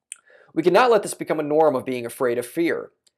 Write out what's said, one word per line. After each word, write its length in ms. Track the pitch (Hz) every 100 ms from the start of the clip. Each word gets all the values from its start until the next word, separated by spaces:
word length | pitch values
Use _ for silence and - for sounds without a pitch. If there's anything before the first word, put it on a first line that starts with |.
| - - _ _ _
We 80 | 160
cannot 300 | 160 190 254
let 100 | 220
this 120 | -
become 260 | - 160 156
a 40 |
norm 320 | 147 151 156 131
of 100 | 117
being 200 | 127 117
afraid 320 | - 127 120
of 80 | 117
fear. 460 | - 165 98 - _ _